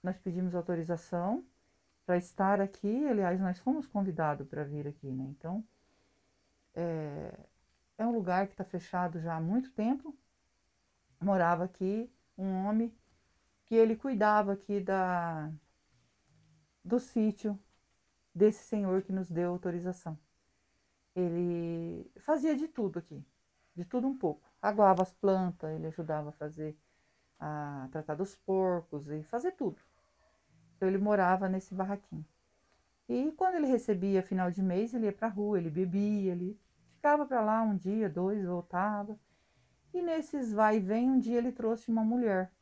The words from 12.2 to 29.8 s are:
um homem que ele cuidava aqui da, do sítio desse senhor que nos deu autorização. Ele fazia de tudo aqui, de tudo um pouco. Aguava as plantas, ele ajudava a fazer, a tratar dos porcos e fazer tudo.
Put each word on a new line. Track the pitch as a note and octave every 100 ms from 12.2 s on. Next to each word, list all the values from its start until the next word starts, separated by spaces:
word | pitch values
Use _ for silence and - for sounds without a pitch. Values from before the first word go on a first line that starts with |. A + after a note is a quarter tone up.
| _ -
um | F#3+ F#3 G3
homem | A3 A#3 - _ _ _ _ _ _
que | _ A3+
ele | A3+
cuidava | A3 C4+ A3+ G#3+ G#3 G3+
aqui | G3+ - G3+
da, | F#3 F#3+ F#3 F3+ E3+ D#3+ D3+ D#3 _ _ _ _ _ _ _ _ _ _ _ _
do | F3+ A#3+
sítio | B3+ A#3 G#3+ G#3 G#3+ G3 _ _ _ _ _ _ _
desse | E3+ G#3+ G#3+
senhor | - G#3+ G3 F#3+
que | F#3+
nos | F#3+ F3
deu | E3 F3
autorização. | F3+ F3+ E3+ F3+ F3+ E3 D#3 _ _ _ _ _ _ _ _ _
Ele | F#3 F3+ E3+ F3 F3 E3+ E3 E3 E3+ - -
fazia | - D4+ D#4 C#4
de | D#4+
tudo | - G3 F3
aqui, | - C#3+ - _ _ _ _ F3
de |
tudo | F3+ B3 C4
um | C4+
pouco. | E3+ D3+ _ _
Aguava | G3+ G#3 G3+ F#3
as | F#3
plantas, | _ G3+ F#3+ F#3 E3+ D#3
ele | D#3 D#3+
ajudava | D#3 D#3+ D3+ D3+
a |
fazer, | D3+ D3+ D#3 D#3 D3+ _ _ _ _ _ _
a | D#3 D3+ D3 C#3+ C3
tratar | D#3 D#3 D3+
dos | G3
porcos | - - F#3+ F#3 F3 E3+ D3 D3
e | D3+
fazer | D3+ A#3+ E4+
tudo. | F#4 A#3 -